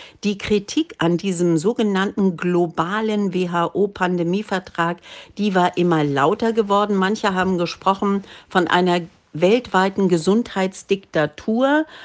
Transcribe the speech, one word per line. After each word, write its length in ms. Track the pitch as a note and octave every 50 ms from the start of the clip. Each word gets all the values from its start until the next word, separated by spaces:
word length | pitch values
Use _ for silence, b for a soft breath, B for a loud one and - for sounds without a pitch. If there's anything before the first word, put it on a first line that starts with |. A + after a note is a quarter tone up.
| B B B B -
Die 120 | G3+ G3+ G3+
Kritik 580 | - - G#3 G#3 G3+ - - D4+ D#4+ - - -
an 180 | E3 E3 F3
diesem 420 | E3 - G3 F#3 E3+ F3 F3 E3 D#3+
sogenannten 800 | D3+ G#3 A#3+ - A3+ G#3 G3 F#3+ G3 G3+ G3 - G3 F#3+ E3+
globalen 960 | D#3 - F3+ F3 F3 F3 E3 D#3 - E3 F3 G3+ G#3+ A3 A3 G#3+ G#3 G3+ F#3+ D#3+
W-H-O-Pandemievertrag, 1600 | F#3 F#3 F3 F3 F3 E3+ - - - G3+ G3+ G3+ - F#3 F3+ F3+ F3 E3+ E3+ F3+ G3+ G#3+ - G3+ F#3 F#3+ - - - E3+ E3+ F3 - B B B B B B B -
die 180 | G3+ G#3+ F#3+
war 220 | F#3 F3+ F3+ - F3+
immer 260 | F3 F3 E3 D#3 D3
lauter 480 | C#3+ C#3 C#3 C#3 D#3 G3+ G#3 A#3 A3+
geworden. 460 | A3 A3+ G#3+ G3+ G3+ G3+ G#3 G#3 G#3 F#3+
Manche 360 | F#3+ F#3+ A3 A3 - G#3 F#3+
haben 240 | F#3 F3+ F#3 F#3 E3+
gesprochen 680 | F3 E3+ - - - F#3+ G3 G3 G#3 G3+ G3 G3 G3 B B B B B
von 180 | - F#3+ F3 -
einer 320 | - F3+ F#3 F3+ F3 F3 E3+ - - _ _ _ - D3+
weltweiten 680 | E3+ F3+ A3 B3+ B3 - - F#3 F#3+ G3 G3 - G3 F3+
Gesundheitsdiktatur 1800 | F3+ E3 D#3+ F#3 G3 A3+ A#3 - - G3 F#3+ F#3+ F#3+ - - - G3+ G3+ - _ - E3+ D3+ D3 - - - - A3 A#3 C4 C4+ C#4+ D4+ D#4 B B B B